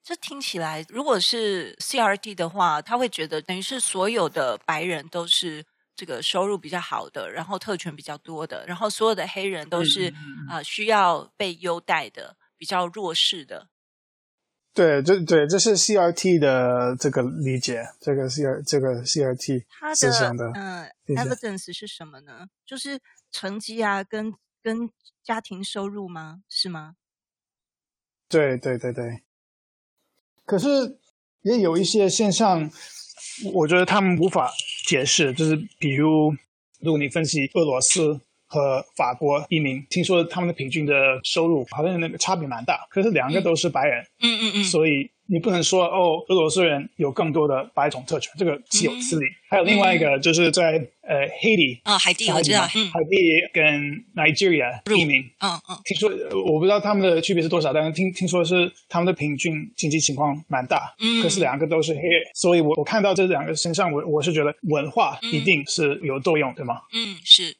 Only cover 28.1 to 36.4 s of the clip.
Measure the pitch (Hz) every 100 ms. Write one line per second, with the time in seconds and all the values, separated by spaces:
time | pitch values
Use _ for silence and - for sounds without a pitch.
28.1 | _ _ 165 143 127 139 123 123 120 120
29.1 | 120 _ _ _ _ _ _ _ _ _
30.1 | _ _ _ - 196 277 277 247 - _
31.1 | _ _ _ 196 240 180 165 170 220 196
32.1 | 190 214 180 214 175 151 - - - -
33.1 | - - - 196 185 151 180 180 202 190
34.1 | 175 180 180 131 - - - - 139 143
35.1 | - 143 127 160 156 - _ 151 135 151
36.1 | 156 156 147